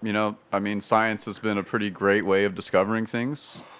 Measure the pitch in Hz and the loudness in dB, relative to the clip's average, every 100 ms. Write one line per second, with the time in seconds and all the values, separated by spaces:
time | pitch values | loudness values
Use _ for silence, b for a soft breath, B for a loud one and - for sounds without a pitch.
0 | 113 107 107 107 _ 98 101 104 - 110 | -2 0 0 -2 _ -2 -2 -4 2 2
1 | 110 104 110 98 110 101 90 117 104 87 | 2 -2 -6 -4 0 0 -2 -2 -2 0
2 | 98 104 95 98 101 92 - 92 98 113 | 2 4 4 2 2 -2 0 2 2 0
3 | 110 120 123 151 - - B | -2 -4 -4 -6 -12 -14 B